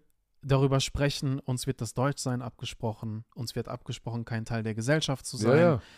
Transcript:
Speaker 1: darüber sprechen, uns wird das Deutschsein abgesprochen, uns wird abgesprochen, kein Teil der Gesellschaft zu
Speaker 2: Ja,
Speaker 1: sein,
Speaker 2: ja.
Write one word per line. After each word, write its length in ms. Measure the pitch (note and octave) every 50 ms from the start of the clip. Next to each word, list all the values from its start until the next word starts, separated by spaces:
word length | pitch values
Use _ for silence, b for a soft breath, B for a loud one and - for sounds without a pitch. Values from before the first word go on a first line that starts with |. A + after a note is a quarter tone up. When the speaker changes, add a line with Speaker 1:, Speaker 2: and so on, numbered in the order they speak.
| _ _ _ _ _ _ _ _ -
Speaker 1:
darüber 360 | C3 C#3 C3+ C#3+ C3+ C3+ C3+
sprechen, 600 | - - - - C#3+ C#3+ - - D#3 C3+ C3+ C#3
uns 260 | - - B2+ B2 -
wird 160 | C3+ B2+ -
das 140 | A#2+ - -
Deutschsein 480 | B2 B2+ C#3+ C#3 - - C3+ B2 B2 B2
abgesprochen, 840 | B2+ - - A#2+ - - - B2 A2 G#2 - A#2 A2 G#2+ A2 - _ -
uns 220 | - A#2+ - -
wird 120 | A#2+ A2
abgesprochen, 580 | - - - - - A#2+ - - A#2 A#2 A#2 A2+
kein 200 | - A#2 A2 A2+
Teil 160 | - A#2 A2+
der 140 | A2 A2 G#2+
Gesellschaft 500 | A2+ A2 C3 D3+ D#3 - - C3+ - -
zu 120 | - -
Speaker 2:
Ja, 60 | A#2 G#2+
Speaker 1:
sein, 160 | A#2 C3+ D#3+
Speaker 2:
ja. 220 | F3 F3 C#3+ G#2 B B B